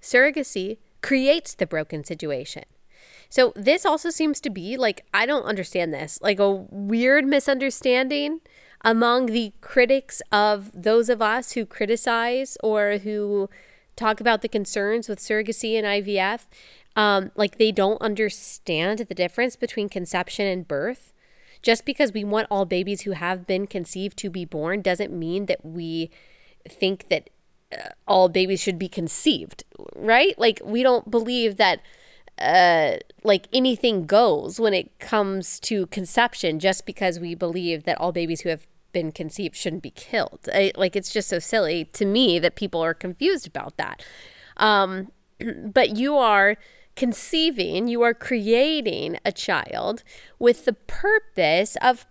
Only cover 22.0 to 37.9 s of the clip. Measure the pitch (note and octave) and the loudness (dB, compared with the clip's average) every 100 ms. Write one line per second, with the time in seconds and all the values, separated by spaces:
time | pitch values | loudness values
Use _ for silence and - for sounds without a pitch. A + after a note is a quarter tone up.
22 | A3 G#3 G3+ G#3+ A3 G3 F#3+ F3+ F#3+ G3+ | 0 0 -2 -2 0 -2 0 -2 -2 -4
23 | G#3 F3 E3+ F#3 F3 F#3+ G3 G3 E3+ F#3+ | -4 -4 -4 -4 -2 -4 -2 -8 -8 -6
24 | G3 - G3+ F3+ E3+ D#3+ D#3+ G3 F#3+ F3+ | -8 -6 -8 -8 -8 -6 -4 -2 -2 -2
25 | G3+ F3 E3 F3+ G3+ F3+ D#3 E3 E3 E3 | -2 -4 -4 -4 -2 -4 -6 -10 -8 -6
26 | E3 _ _ _ _ _ - - F#3+ F#3+ | -6 _ _ _ _ _ -20 -2 -2 -2
27 | - E3+ - _ _ _ _ - - - | -2 -2 -2 _ _ _ _ -16 -16 -18
28 | - G3 F#3 F3+ F#3 F#3+ - F3 F#3 - | 2 4 6 4 0 0 -2 -4 -4 -4
29 | E3 - - C#4 D#2+ - - - - - | -4 -2 0 0 -4 -16 -20 -18 -20 -8
30 | G#3+ A3+ F4 - A#3 A3 - A3+ B3+ B3 | 2 4 4 2 0 0 -4 2 4 2
31 | G#3+ A#3 A3+ B3 A3+ G3 G3+ E3+ - - | 2 -2 0 0 -2 2 2 2 -6 -20
32 | - - - - A#2+ F3 F3+ E3+ D3+ A2 | -20 -20 -20 -4 4 6 6 6 2 0
33 | - - - G3+ - B3+ C4 A#3+ B3 G#3 | -6 -6 2 2 2 0 2 2 0 0
34 | D#3+ G3+ A#3 D3 - - A3+ F#3+ - _ | 2 4 6 2 -2 -2 0 0 -4 _
35 | - A3 G3+ F#3+ F3+ - - G#3 F3+ - | -2 0 0 -2 -6 -6 -4 -2 -4 -6
36 | F3+ - A#3 - F3+ D#3 F#3 F#3 - F#3+ | -4 0 0 0 -4 0 0 0 -4 -4
37 | F#3+ E3+ E3+ E3+ F3 E3+ F3 D#3+ D3+ | -4 -4 -8 -4 -4 -4 -4 -4 -2